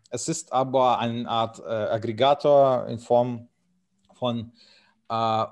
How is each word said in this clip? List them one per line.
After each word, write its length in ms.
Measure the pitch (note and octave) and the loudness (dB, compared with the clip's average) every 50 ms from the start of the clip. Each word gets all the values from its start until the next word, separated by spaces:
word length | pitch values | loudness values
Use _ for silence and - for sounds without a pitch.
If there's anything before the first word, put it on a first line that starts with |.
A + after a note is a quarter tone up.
| _ - | _ -12
es 180 | B2 A#2+ - - | -10 -8 -6 -6
ist 260 | B2+ - - - - | -8 -8 -8 -4 -2
aber 440 | B2+ C3 C3 B2+ C3+ B2+ B2+ A#2 G2+ | -2 -2 0 2 2 4 4 2 2
eine 280 | A#2 A#2 A#2 A#2+ A#2+ F2 | -2 -4 -4 -6 -6 -4
Art, 300 | A2+ A2+ A2+ A2 - - | -2 -2 -2 -4 -6 -12
äh, 60 | - - | -8 -6
Aggregator 1160 | A2+ G#2+ G#2 D#2+ A2 A2+ G#2 A#2 A2 G#2+ C3 C#3 C#3+ - - D3 C#3+ C#3 C3+ C3+ B2+ A#2+ - | -4 -4 -2 -2 -2 -4 -4 -4 -2 2 2 2 2 2 4 4 6 6 6 4 2 0 -2
in 120 | - A#2+ A2+ | -6 -10 -8
Form 480 | - - B2 A#2+ B2 B2 B2 A#2 A#2 _ _ _ _ _ _ _ _ _ _ _ _ _ _ | -2 2 2 2 2 0 -4 -10 -12 _ _ _ _ _ _ _ _ _ _ _ _ _ _
von, 380 | - B2+ B2 A#2 A#2 G#2+ A#2 _ _ _ _ _ _ _ _ _ _ _ - | -6 -4 -4 -4 -4 -8 -10 _ _ _ _ _ _ _ _ _ _ _ -6
äh, 340 | A2+ A2+ A2+ A2+ A2 A2 A2 - | -4 -2 0 0 0 0 -2 -4